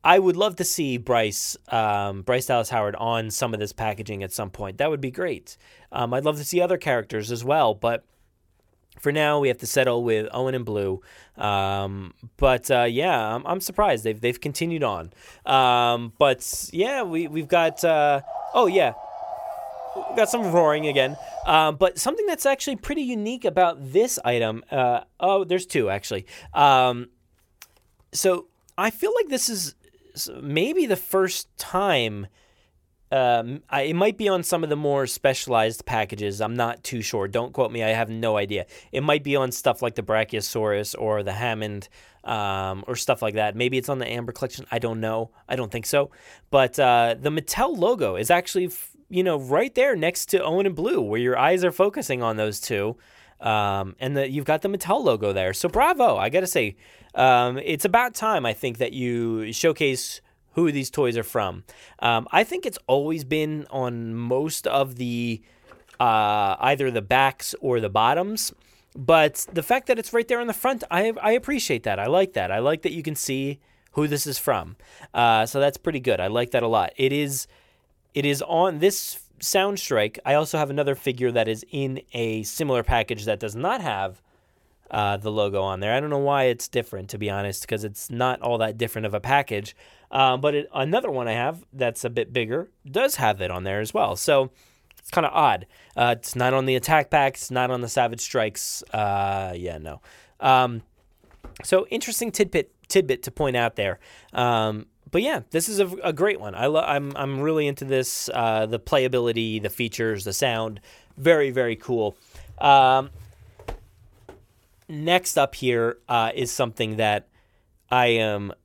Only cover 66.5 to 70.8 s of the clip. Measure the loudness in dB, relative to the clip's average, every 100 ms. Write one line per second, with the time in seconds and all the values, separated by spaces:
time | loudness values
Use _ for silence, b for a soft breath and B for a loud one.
66.5 | 2 2 2 0 -2 2 4 4 0 -10
67.5 | -4 0 0 0 2 4 2 -2 -4 -6
68.5 | -8 b b b -8 4 6 6 0 -6
69.5 | -6 0 -2 0 -2 0 -2 0 -2 -2
70.5 | -2 -2 -2